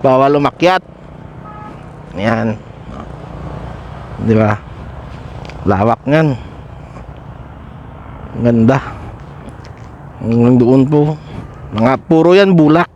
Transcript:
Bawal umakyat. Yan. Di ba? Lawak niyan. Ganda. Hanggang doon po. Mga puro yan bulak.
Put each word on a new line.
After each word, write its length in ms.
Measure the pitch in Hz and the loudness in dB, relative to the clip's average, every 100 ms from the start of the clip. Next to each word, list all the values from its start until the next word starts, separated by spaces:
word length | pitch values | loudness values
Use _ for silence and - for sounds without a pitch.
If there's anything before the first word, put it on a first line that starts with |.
Bawal 320 | 135 131 139 147 | 4 4 4 4
umakyat. 480 | 143 - 170 185 - - - - - - - - - - - - - - | 0 2 2 2 -2 -20 -20 -20 -18 -18 -16 -16 -16 -16 -18 -18 -14 -4
Yan. 400 | 107 113 113 107 - - - - - - - - - - - - - - - - | -2 0 -2 -4 -12 -18 -16 -14 -14 -14 -14 -12 -12 -12 -12 -14 -14 -16 -14 -4
Di 120 | 113 110 | 2 4
ba? 160 | 110 107 - - - - - - - - - - 90 | 4 0 -8 -16 -16 -14 -16 -16 -14 -14 -14 -4 0
Lawak 400 | 95 110 113 - | 2 2 0 2
niyan. 320 | 151 160 120 - - - - - - - - - - - - - - - - - - - - | 2 2 0 -8 -16 -18 -18 -18 -18 -16 -18 -18 -18 -18 -18 -18 -18 -18 -18 -18 -16 -12 0
Ganda. 400 | 120 117 113 135 - - - - - - - - - - - - - - | 2 4 4 4 -2 -12 -14 -16 -18 -18 -18 -18 -18 -18 -18 -18 -18 -8
Hanggang 340 | 104 117 120 127 | 0 4 6 6
doon 240 | 117 131 135 | 6 4 4
po. 320 | 151 147 151 - - - - - | 4 2 -2 -10 -14 -14 -16 -10
Mga 180 | 104 117 131 - | 0 0 0 2
puro 320 | 160 165 185 | 4 6 6
yan 160 | 196 | 6
bulak. 320 | 175 151 160 175 | 6 6 4 2